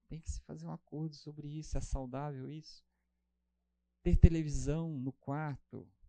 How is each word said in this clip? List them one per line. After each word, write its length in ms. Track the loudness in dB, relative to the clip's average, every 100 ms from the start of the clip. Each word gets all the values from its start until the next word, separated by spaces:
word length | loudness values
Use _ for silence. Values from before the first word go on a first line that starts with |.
| -14
tem 100 | -12
que 100 | -8
se 120 | -8
fazer 260 | -8 -12 -10
um 40 |
acordo 440 | -12 -10 -6 -6 -8
sobre 320 | -16 -12 -10
isso. 300 | -10 -2 -2
É 40 |
saudável 720 | 0 -4 -4 -6 -6 -6 -8
isso? 320 | -10 -14 -20 _ _ _ _ _ _ _ _ _ _ _ _
Ter 140 | 4 10
televisão 840 | 10 8 0 0 0 -2 -2 -4
no 140 | -6
quarto, 760 | -8 -6 -4 -4 -8 -12 -16 -16 _